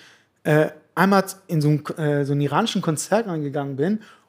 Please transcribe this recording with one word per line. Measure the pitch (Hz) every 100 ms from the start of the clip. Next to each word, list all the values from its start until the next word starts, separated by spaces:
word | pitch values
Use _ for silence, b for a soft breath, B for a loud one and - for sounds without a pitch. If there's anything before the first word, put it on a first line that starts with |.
| b b b _
äh, | - 151 156 - _ -
einmal | 190 196 190 - -
in | 165
so | 147
ein, | 151 - 165
äh, | 151 143 139
so |
einen | 143
iranischen | 143 151 226 196
Konzert | 165 151 - 208 220
reingegangen | 160 143 143 139 135
bin | 165 214 b b